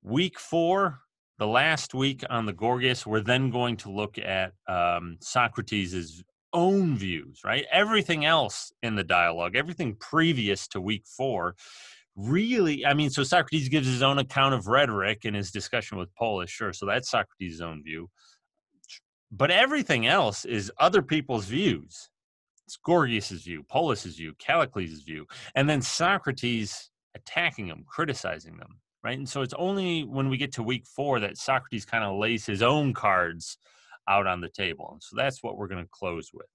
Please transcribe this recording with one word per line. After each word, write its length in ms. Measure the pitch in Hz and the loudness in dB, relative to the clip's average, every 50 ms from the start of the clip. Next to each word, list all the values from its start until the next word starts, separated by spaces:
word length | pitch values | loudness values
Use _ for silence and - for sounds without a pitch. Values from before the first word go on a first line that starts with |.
Week 360 | _ 95 110 143 180 185 - - | _ -2 0 0 0 0 -2 -8
four, 600 | - - - 170 165 165 185 196 196 180 143 131 _ _ _ _ _ _ _ _ | -10 -2 0 2 4 4 4 4 2 0 -2 -6 _ _ _ _ _ _ _ _
the 80 | 107 107 | -2 2
last 460 | 110 123 139 156 160 147 - - - | 4 4 4 4 2 0 -2 -6 -2
week 300 | 131 131 139 135 131 - - | 0 0 0 0 -2 -6 -4
on 160 | - 117 110 | -2 -2 -2
the 80 | 107 95 | -2 -4
Gorgias, 520 | 82 104 117 123 127 123 127 123 113 - | -2 0 0 0 2 2 2 0 0 -2
we're 160 | 107 107 110 | 0 0 0
then 280 | 104 101 123 127 135 131 | 2 2 2 2 2 2
going 280 | 117 123 123 120 117 104 | 0 0 0 0 -2 -4
to 140 | - 104 | -6 -8
look 260 | 98 101 104 101 - - | -4 -4 -4 -4 -6 -8
at, 360 | - - 95 95 92 92 92 _ _ - | -6 -4 -2 -2 -2 -4 -6 _ _ -4
um, 500 | 92 90 87 87 87 87 87 85 85 80 | 0 2 2 2 2 0 -4 -8 -12 -12
Socrates' 1000 | - - - 127 120 117 - - 104 - - 104 95 87 90 92 85 80 80 85 87 _ _ _ _ _ - | -12 -4 0 2 2 2 0 -4 -6 -2 -2 -2 -2 -2 -4 -6 -6 -8 -12 -18 -20 _ _ _ _ _ 0
own 420 | 170 170 185 196 196 190 170 147 | 2 2 4 4 4 4 2 0
views, 460 | 110 98 95 90 78 73 - 67 - - | 0 -2 -4 -4 -6 -6 -12 -18 -10 -4
right? 220 | 98 110 135 143 - | -2 -2 -2 -2 2
Everything 540 | - 175 208 214 226 214 - - 170 156 147 | 2 2 4 4 2 0 2 2 0 0 2
else 460 | 151 165 160 135 101 - - - - _ _ - | 4 4 4 2 0 -4 -8 -12 -14 _ _ -4
in 120 | 117 110 | -2 -2
the 80 | 101 92 | -2 0
dialogue, 520 | 82 92 87 87 85 82 85 85 90 92 | 2 4 4 4 4 2 0 -2 0 0
everything 400 | 123 143 165 175 - 175 123 107 107 | 0 -2 -2 -4 -4 -4 -4 -4 -6
previous 680 | - - - 156 160 165 165 127 113 101 98 92 - - | -10 -2 2 2 4 4 4 2 2 0 0 0 -2 -8
to 100 | - 104 | -8 -6
week 260 | 90 98 110 101 - | -4 -2 -4 -4 -6
four, 500 | - - - 127 135 120 95 85 87 90 _ - - - - - - - - _ _ _ | -14 -10 -6 -4 -2 -2 -2 -2 -4 -6 _ -18 -20 -20 -20 -20 -20 -20 -20 _ _ _
really, 720 | 98 98 113 135 180 214 226 254 240 190 160 147 135 120 | -8 -4 0 0 2 2 2 2 2 2 2 2 2 2
I 80 | 143 139 | 2 4
mean, 160 | 147 151 143 | 4 4 2
so 140 | 131 - 139 | 2 0 0
Socrates 460 | 131 - 180 151 - - 160 139 131 | 4 4 4 4 4 0 0 0 2
gives 180 | 135 156 135 131 | 2 2 4 4
his 160 | 127 123 131 | 2 4 4
own 160 | 135 139 139 | 4 4 4
account 340 | 127 135 - 139 135 139 135 | 0 0 2 4 4 4 4
of 140 | 120 92 92 | 2 0 4
rhetoric 580 | 117 135 143 127 110 101 95 101 110 95 - | 4 4 4 4 2 0 0 0 -2 -2 -4
in 80 | 110 104 | -4 -2
his 180 | 104 101 90 | -2 -4 -4
discussion 460 | - 104 95 - - 120 107 - - 95 | -6 -8 -6 -4 -4 -4 -4 -4 -6 -8
with 160 | 90 87 _ | -8 -8 _
Polus, 340 | - 117 113 104 95 87 87 | -4 -2 -2 0 -2 -4 -6
sure, 240 | - - 113 101 87 | -8 -6 -6 -6 -6
so 120 | - - | -6 -2
that's 240 | 98 101 123 131 - | -2 -2 -2 -2 0
Socrates' 520 | - 117 98 - _ _ 98 90 82 80 | -2 -2 -2 -2 _ _ -8 -8 -8 -8
own 220 | 85 85 80 76 73 | -8 -8 -10 -10 -10
view. 260 | 78 78 80 85 90 _ _ _ _ _ _ _ _ _ _ _ _ _ _ _ - - - _ _ _ _ _ _ | -10 -10 -10 -10 -12 _ _ _ _ _ _ _ _ _ _ _ _ _ _ _ -20 -20 -20 _ _ _ _ _ _
But 180 | 110 95 131 147 | -2 0 2 4
everything 560 | 175 196 240 269 294 294 - - 160 120 113 | 6 4 4 4 2 0 0 2 0 2 4
else 400 | 120 156 202 156 110 101 - - | 4 4 4 4 2 0 -2 -6
is 260 | - 120 107 98 101 - - | -4 -4 -4 -4 -4 0 4
other 240 | 139 175 185 208 | 4 6 6 4
people's 440 | 143 - 156 156 143 - 131 110 101 | 2 4 0 -2 0 0 -2 -2 -2
views. 640 | 92 113 147 202 190 107 76 71 76 - - - - _ _ _ _ _ _ _ _ _ _ _ _ | -2 -2 0 2 2 2 0 -4 -12 -20 -20 -20 -20 _ _ _ _ _ _ _ _ _ _ _ _
It's 100 | - - | -20 -12
Gorgias' 540 | _ - 170 175 151 123 117 107 98 - 98 85 - | _ 2 4 4 4 4 2 -2 -2 -4 -10 -10 -10
view, 200 | 90 87 78 71 | -10 -12 -12 -12
Polus' 420 | _ - 135 170 160 120 101 - | _ 0 0 2 2 0 -2 -2
view, 300 | 92 80 80 82 78 73 _ | -10 -12 -12 -12 -14 -14 _
Callicles' 640 | - - 139 170 151 135 135 104 92 80 80 76 | -2 0 2 2 2 0 -2 -6 -6 -6 -8 -14
view, 240 | 71 76 80 76 76 _ - - - - - | -14 -12 -12 -12 -12 _ -16 -18 -18 -6 0
and 120 | 127 139 147 | 2 2 4
then 140 | 151 143 | 2 2
Socrates 1080 | 127 - - - 170 175 196 190 - - 131 - - 120 120 113 107 98 - - - - _ _ _ _ _ | 0 -2 -2 0 2 2 2 2 0 -4 -6 -2 -2 -2 -2 -2 -4 -4 -8 -12 -16 -18 _ _ _ _ _
attacking 520 | - _ - - - 175 165 - - 104 90 | -20 _ -6 -4 -2 -2 -2 -4 -6 -10 -10
them, 160 | 78 78 78 _ | -10 -12 -16 _
criticizing 680 | - - 165 156 131 - - - 85 78 80 82 82 82 | -4 -4 -2 -2 -2 -4 -4 -6 -6 -8 -10 -18 -18 -18
them, 220 | - - - - _ _ _ _ - | -20 -20 -20 -20 _ _ _ _ -8
right? 140 | 113 123 135 | -6 -6 -6
And 100 | 139 131 | -6 -6
so 140 | - 143 | -4 -4
it's 120 | 135 123 - | -4 -4 -2
only 480 | - 170 185 196 196 190 180 170 165 151 | -2 -2 -2 0 0 -2 -2 -2 -2 -4
when 260 | 113 135 135 135 135 | -4 -2 -2 0 0
we 80 | 131 127 | 0 0
get 160 | 139 143 135 | -2 -4 -4
to 100 | - 117 | -4 -2
week 220 | 107 127 123 - | -2 -2 -4 -4
four 340 | - - - 139 143 135 120 | -10 -6 -4 0 0 2 0
that 180 | 104 101 92 - | 0 -2 -6 -6
Socrates 480 | - - 131 127 131 - - 110 95 | -2 0 0 0 0 -4 -10 -10 -8
kinda 260 | - - 117 110 101 | -2 -2 0 0 0
lays 340 | 95 98 104 113 120 104 - | -2 0 0 0 0 -2 -2
his 160 | - 107 92 | -4 0 4
own 320 | 113 120 143 151 147 139 113 | 4 4 4 4 2 2 0
cards 640 | - - 107 95 92 90 85 82 85 82 - - _ _ _ _ _ _ _ - - _ - | 2 2 4 4 4 4 2 -2 -6 -12 -14 -16 _ _ _ _ _ _ _ -20 -12 _ 2
out 200 | 98 101 101 95 | 2 2 2 2
on 140 | 90 90 | 0 -2
the 80 | 87 82 | -4 -10
table. 400 | _ - 101 90 82 - - 78 76 | _ -4 -4 -4 -4 -6 -10 -16 -16
And 100 | 78 - | -20 -20
so 120 | - - | -14 -4
that's 280 | 107 127 139 131 - - | -2 -2 -2 -2 -4 -8
what 140 | 117 98 - | -10 -8 -6
we're 100 | 104 92 | -8 -8
gonna 200 | 95 90 87 87 | -6 -8 -10 -12
close 400 | - - - 92 85 82 80 - _ | -12 -8 -6 -6 -4 -6 -8 -12 _
with. 140 | - - - _ | -20 -20 -20 _